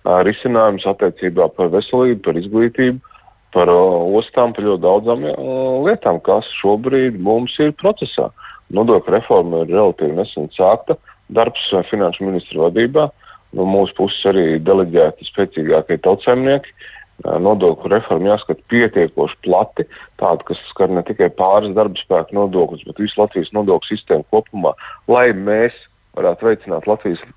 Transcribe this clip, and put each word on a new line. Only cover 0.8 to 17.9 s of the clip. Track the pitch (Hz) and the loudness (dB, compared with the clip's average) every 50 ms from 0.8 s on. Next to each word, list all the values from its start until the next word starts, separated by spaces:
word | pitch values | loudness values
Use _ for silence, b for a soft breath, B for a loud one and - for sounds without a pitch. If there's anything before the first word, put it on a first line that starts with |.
| - 95 | -2 -4
attiecībā | 98 - 107 92 87 - - 92 85 90 87 - | -2 0 0 -2 -2 -2 -6 -4 0 2 0 0
par | - - 95 85 | 0 -2 -2 0
veselību, | 82 98 104 - - 127 127 127 120 104 | 0 0 -2 0 0 0 2 2 0 -2
par | 95 - 78 82 | -2 -4 -4 -4
izglītību, | 87 98 107 110 117 120 117 - 131 127 123 131 b b b b b b b _ _ _ - | -4 -4 0 0 0 0 0 0 -2 -2 -2 -4 b b b b b b b _ _ _ 0
par, | 90 87 87 | 2 4 4
ā, | 87 87 90 95 90 85 85 87 | 4 4 4 4 2 2 0 2
ostām, | 98 110 113 - _ - 123 120 113 | 0 0 -2 0 _ 0 0 0 0
par | - 104 | -2 -2
ļoti | 104 101 92 82 | 0 0 0 2
daudzām, | 90 92 104 107 117 120 123 151 | 2 2 2 2 0 -2 -2 -2
ā, | 76 - 135 135 135 131 131 131 131 131 131 139 | -6 -6 -6 -6 -6 -6 -4 -4 -2 -2 -2 0
lietām, | 180 226 - - 110 90 82 | 0 -2 0 0 -2 -2 -2
kas | - - 98 104 113 - | 0 0 0 0 0 -4
šobrīd | - - - 98 104 107 120 131 135 135 131 131 117 | -12 -4 0 0 0 0 0 -2 0 0 0 0 -2
mums | 95 87 98 110 117 123 127 - - | -4 -2 0 0 0 -2 -4 -2 -2
ir | 151 151 147 | 0 -2 -2
procesā. | _ - 190 214 - - - - - - - - B B B B B B | _ -2 -2 -2 -2 -6 -8 -4 -4 -4 -6 -6 B B B B B B
Nodokļu | _ - 98 113 117 113 92 - - 87 | _ -2 -2 2 2 2 2 2 2 -2
reforma | 107 113 - 123 98 87 85 85 82 82 | -2 0 2 2 2 2 2 -2 -2 -2
ir | 82 | 0
relatīvi | 85 98 107 98 85 - 80 76 78 85 | 2 2 2 2 2 0 -4 -4 -2 -2
nesen | 95 - - - 76 78 | -4 -6 -6 -8 -10 -10
sākta, | - - 190 185 214 - - - - - b b b b b | -2 0 2 2 2 2 0 -4 -6 -6 b b b b b
darbs, | _ - 113 113 117 - - - - | _ 0 0 0 0 -2 -6 -6 -2
ā, | - 92 85 | -2 -2 -2
finanšu | - - 107 98 87 85 - 98 | -2 -2 -2 -2 -2 -2 -4 -6
ministra | 98 95 90 - - - 78 80 | -4 -4 -4 -6 -6 -4 0 0
vadībā. | 85 85 107 120 123 135 156 151 - - B B B B B B _ - | 0 2 0 -2 0 0 0 0 0 -4 B B B B B B _ -6
No | - 92 | -4 -2
mūsu | 95 95 98 98 92 - | 0 2 0 0 0 -2
puses | - 92 101 - - - | -4 -4 -4 -4 -2 0
arī | 98 98 95 87 80 80 80 | 0 2 2 0 0 -2 -2
deleģēti | 80 - - 95 95 85 82 87 82 76 78 - - - | 0 2 2 2 2 0 2 2 2 2 0 -6 -16 -14
spēcīgākie | - - 98 92 - - 78 78 82 78 78 - 85 78 - | -4 -4 -4 -4 -4 -8 -2 0 0 0 0 -2 -6 -2 0
tautsaimnieki. | 92 95 98 - - 123 127 131 135 139 143 - - _ B B B B B B B _ _ - | 0 0 0 2 0 0 2 2 0 0 0 -2 -8 _ B B B B B B B _ _ -6
Ā, | - 80 82 | -4 -4 0
nodokļu | 87 98 107 101 92 87 80 - - 95 | 2 2 2 4 4 2 2 2 -2 0